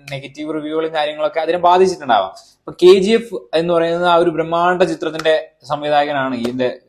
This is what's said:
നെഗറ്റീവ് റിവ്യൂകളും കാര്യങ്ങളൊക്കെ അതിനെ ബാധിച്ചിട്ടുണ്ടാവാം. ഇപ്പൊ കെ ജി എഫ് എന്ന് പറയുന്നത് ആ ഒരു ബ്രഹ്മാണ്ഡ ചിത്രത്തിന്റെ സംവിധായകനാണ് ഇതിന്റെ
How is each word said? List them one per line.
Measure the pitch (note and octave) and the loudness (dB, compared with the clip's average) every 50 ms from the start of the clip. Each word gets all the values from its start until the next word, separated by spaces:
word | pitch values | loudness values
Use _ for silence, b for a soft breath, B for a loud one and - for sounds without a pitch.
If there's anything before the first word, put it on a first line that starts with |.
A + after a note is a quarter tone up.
| C#3+ C#3+ | -18 -14
നെഗറ്റീവ് | C#3+ C#3 C3+ C#3 C#3 D3 D3+ D3+ D#3 | -14 -12 -12 -14 -14 -12 -10 -8 -8
റിവ്യൂകളും | D#3 D3 D3+ D#3 D#3+ D#3+ D#3+ D#3+ | -8 -8 -6 -6 -4 -4 -4 -4
കാര്യങ്ങളൊക്കെ | D#3 D3+ D3 D3+ D3+ D3+ D3+ D3+ D#3+ | -4 -4 -4 -4 -4 -6 -4 -4 -4
അതിനെ | D#3+ D#3+ E3+ F3+ | -2 -2 -2 0
ബാധിച്ചിട്ടുണ്ടാവാം. | E3+ F3 F3+ F#3 F#3+ F#3 F3 D#3 D3 B2+ A#2 G#2 F#2+ F#2+ - - - _ _ _ _ - | 2 4 4 6 4 2 0 -2 -2 0 0 0 0 -2 -6 -16 -20 _ _ _ _ -16
ഇപ്പൊ | D3+ - F3 | -4 4 6
കെ | F3+ F#3+ G3+ | 8 8 8
ജി | F#3 G3+ | 6 2
എഫ് | A3+ A3+ A3+ - F3+ - - - - | 2 0 0 -4 -12 -14 -10 -4 -4
എന്ന് | D#3+ E3+ E3+ F3 | -2 0 0 0
പറയുന്നത് | E3 E3 E3+ E3+ E3+ F3+ | 0 0 0 -2 0 0
ആ | F3+ E3+ | 2 2
ഒരു | E3+ F3 F3 | 4 2 2
ബ്രഹ്മാണ്ഡ | D#3 D#3+ D#3+ D#3+ E3 E3+ F3 F3+ F3+ F3 F3 | 0 -2 -4 -2 -2 0 0 0 2 2 0
ചിത്രത്തിന്റെ | E3 E3 D3+ - D#3+ D3+ D#3+ D#3 E3 D#3 D#3 D#3 - _ _ - | 0 -2 -4 -6 -8 -6 -4 0 0 0 0 0 -6 _ _ -12
സംവിധായകനാണ് | B2+ D3 D3 D3 D3+ D3 D3 D3 D3 D3 C#3 C3 C3 C3 | -8 -8 -6 -4 0 0 0 0 0 -2 -4 -4 -4 -4
ഇതിന്റെ | A#2 A#2 A#2+ B2 B2+ B2+ B2 - - _ | -4 -6 -6 -4 -2 -4 -4 -4 -6 _